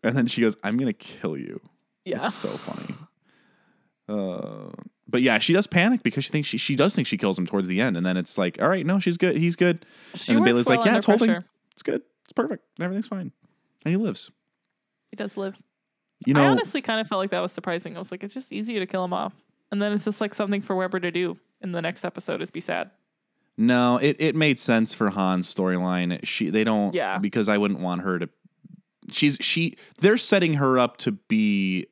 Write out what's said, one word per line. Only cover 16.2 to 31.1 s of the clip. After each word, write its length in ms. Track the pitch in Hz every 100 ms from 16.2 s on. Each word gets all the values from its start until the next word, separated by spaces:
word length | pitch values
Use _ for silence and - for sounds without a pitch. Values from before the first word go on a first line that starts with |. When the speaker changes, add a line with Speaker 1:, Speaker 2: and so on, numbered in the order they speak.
| -
Speaker 1:
You 80 |
Speaker 2:
I 40 | 143
Speaker 1:
know, 120 | 139
Speaker 2:
honestly 280 | 254 403 285
kind 180 | 247 220
of 60 | 220
felt 120 | 202
like 100 | 196
that 100 | 180
was 120 | 180
surprising. 440 | - 185 170 175 170
I 20 |
was 100 | 185
like, 120 | 185
"It's 100 | 202
just 180 | 262 262
easier 280 | 202 214 220
to 60 | 185
kill 180 | 185
him 80 | 180
off." 200 | 180 196 _ _ _ _
And 100 | 202
then 120 | 208
it's 120 | 208
just, 160 | 214 202
like, 140 | 208
something 260 | - 202 202
for 120 | - 185
Weber 240 | 185 190
to 100 | 175
do 260 | 175 180 180 _ _
in 100 | 196
the 80 | 170
next 240 | 165 -
episode 380 | 180 - - -
is 80 | 196
be 100 | 165
sad. 300 | 175 170 - _ _ _ _ _ _ -
Speaker 1:
No, 420 | 117 123 123 123
it, 180 | 147 -
it 160 | 156 156
made 220 | 151 127
sense 360 | - 113 113
for 160 | - 107
Han's 420 | 98 92 92 90
storyline. 680 | - 92 90 90 90 87 87
She, 260 | - - 85
they 140 | 107
don't, 300 | 110 107 101
Speaker 2:
Yeah. 240 | 170 104 95
Speaker 1:
because 300 | 98 120 107
I 80 | 104
wouldn't 220 | 101 92
want 200 | 90 90
her 160 | 92 90
to, 100 | 85 _ _ _ - - _ _ -
she's, 260 | - 147 139
she, 360 | - 170 165 - - -
they're 180 | 185 233
setting 360 | - 202 170
her 240 | 147 135 127
up 180 | 120 -
to 140 | -